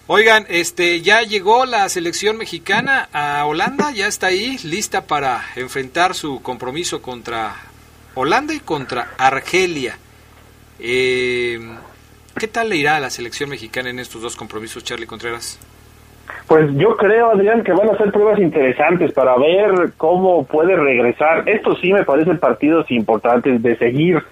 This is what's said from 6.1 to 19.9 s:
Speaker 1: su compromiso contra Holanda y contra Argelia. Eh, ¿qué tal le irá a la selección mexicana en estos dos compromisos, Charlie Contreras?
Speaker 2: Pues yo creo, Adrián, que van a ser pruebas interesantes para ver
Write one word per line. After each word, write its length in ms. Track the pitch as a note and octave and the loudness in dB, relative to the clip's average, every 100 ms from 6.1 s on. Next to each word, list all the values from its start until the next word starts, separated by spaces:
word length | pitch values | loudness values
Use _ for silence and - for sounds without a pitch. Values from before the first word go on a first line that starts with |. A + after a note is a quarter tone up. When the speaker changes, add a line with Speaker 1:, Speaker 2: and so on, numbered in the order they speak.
Speaker 1:
su 280 | F3+ D#3 B2+ | -2 -8 -8
compromiso 580 | - A#2+ B2 D3 F3 D3+ | -8 -10 -8 -8 -8 -8
contra 540 | B2+ A#2+ A2+ A#2 G#2+ G#2 - - - - - C3 | -10 -12 -8 -6 -6 -10 -18 -20 -20 -20 -14 -4
Holanda 360 | C3+ A3+ D4+ | 0 0 0
y 60 | D4+ | -8
contra 540 | - D3+ B2+ B2 - - | -6 -6 -4 -8 -8 2
Argelia. 800 | C3 C3+ - F3+ F#3 D3+ A#2+ - - - - - - - - - | 2 2 -2 0 0 -2 -6 -8 -20 -20 -20 -20 -20 -20 -20 -14
Eh, 800 | A2+ B2+ B2+ B2+ B2+ B2 A#2+ A#2 A2+ A2+ - - - - - - | -4 0 0 0 0 -2 -2 -4 -10 -18 -20 -20 -20 -20 -14 -8
¿qué 120 | A3 | -6
tal 200 | A#3 A3+ | -4 -2
le 100 | E3+ | 0
irá 180 | D3 D#3 | 2 0
a 40 | |
la 100 | C3 | -2
selección 380 | - A#2+ - C#3+ | -8 -10 -8 -8
mexicana 420 | C3+ A2 B2+ B2+ | -8 -10 -8 -6
en 100 | B2 | -8
estos 220 | A#2+ A2+ | -12 -10
dos 120 | A#2 | -10
compromisos, 480 | - A2+ G#2+ A2+ A#2+ | -10 -12 -12 -12 -12
Charlie 240 | - A#2+ A2+ | -10 -10 -10
Contreras? 540 | A2 A#2 A#2 - - - - - - - - - - - | -10 -8 -8 -10 -16 -20 -20 -20 -20 -20 -20 -18 -14 2
Speaker 2:
Pues 200 | D#3+ D3+ | 4 4
yo 220 | C#3 G3 A3 | 2 2 2
creo, 340 | G3+ A3 A#3 | 2 4 4
Adrián, 320 | G3+ G3+ A#3 | 4 4 2
que 80 | G3+ | 2
van 200 | F3+ A3 | 2 2
a 60 | G3+ | 2
ser 140 | G#3 | 2
pruebas 300 | G3+ G#3+ G3+ | 2 2 4
interesantes 720 | E3+ D3+ C3 B2+ D3+ F3+ D3 | 2 2 0 2 2 2 0
para 260 | C3+ C3 B2 | 2 2 4
ver 540 | D3+ F#3 G#3 F#3 D#3 | 4 2 2 2 0